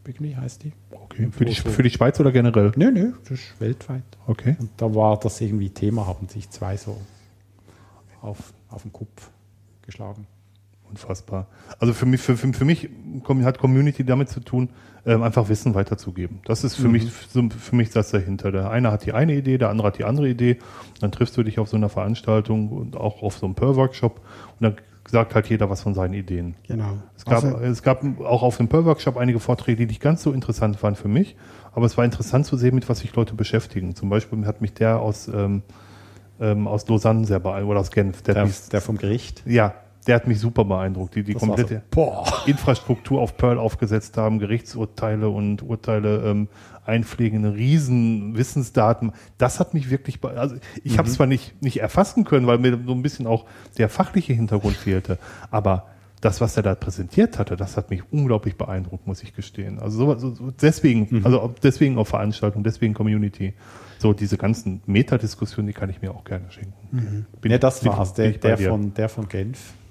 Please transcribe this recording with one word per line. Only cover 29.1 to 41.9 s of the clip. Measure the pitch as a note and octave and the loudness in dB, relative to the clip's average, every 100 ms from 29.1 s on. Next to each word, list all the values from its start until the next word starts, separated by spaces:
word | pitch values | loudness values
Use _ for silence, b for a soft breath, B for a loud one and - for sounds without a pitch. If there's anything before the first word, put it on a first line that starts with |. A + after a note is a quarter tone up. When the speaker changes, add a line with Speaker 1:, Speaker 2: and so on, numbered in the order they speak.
| B2 | 0
Speaker 2:
einige | B2 A2+ | 0 0
Vorträge, | - B2 - A2+ | 0 -2 0 0
die | A#2 | 0
nicht | G#2+ | 0
ganz | C#3+ E3 | 0 2
so | D#3 | 0
interessant | C3 B2 G#2+ A2 G#2 | -2 -2 0 0 0
waren | G#2+ G2+ | -2 -2
für | G2+ | 0
mich, | A2+ G3+ - B B B | 0 0 -4 B B B
aber | - A#2 | 0 0
es | - | 2
war | |
interessant | A#2+ - - B2+ D3 | 0 0 0 0 2
zu | B2+ | 2
sehen, | B2 | 4
mit | B2+ - | 2 0
was | A#2 | -4
sich | - | -2
Leute | - A2+ | -2 -2
beschäftigen. | A2 G#2+ A2 - G2+ F2+ | -2 -2 -2 -2 -6 -6
Zum | F#2 G2 | -6 0
Beispiel | G#2+ - A2 G#2 | 0 0 -4 -4
hat | - | -4
mich | G#2+ | -6
der | - A2+ A2+ | 0 2 2
aus, | A2 G#2 - | -2 -6 -6
ähm, | G#2 G2+ G2+ - B B B B B B - | -2 0 -2 -6 B B B B B B -4
ähm, | A2 G#2 G#2 | -2 0 0
aus | G#2 - | -2 2
Lausanne | A2 A2+ A2+ G#2+ | 2 4 2 2
sehr | G2 | 0
beeindruckt, | F#2 G2 G2+ | 0 -2 0
oder | G2+ | 0
aus | F#2+ | 2
Genf. | - G2 F#2 | 2 0 0
Der | - | 0
hat | G2+ | 2
Speaker 1:
Der, | G2+ | 2
Speaker 2:
mich | G2 - | 0 -4
Speaker 1:
der | G#2 | -4
vom | - G#2+ | -2 -4
Gericht? | G2 A#2 - - - | -2 -4 -6 -12 2
Speaker 2:
Ja, | A#2+ G#2 - - _ - | 4 4 0 -20 _ 2
der | A#2 | 4
hat | B2+ | 4
mich | G#2+ | 0
super | A#2 A#2 G2+ | 2 2 2
beeindruckt. | F#2 F#2+ F#2 F#2 | 0 -2 -4 -6
Die, | A2 | -6
die | G2+ | -4
Speaker 1:
Das | A2 | -2
war | A2 | 0
Speaker 2:
komplette | G#2 G#2+ A2 | 0 0 -4
Speaker 1:
so, | - | -2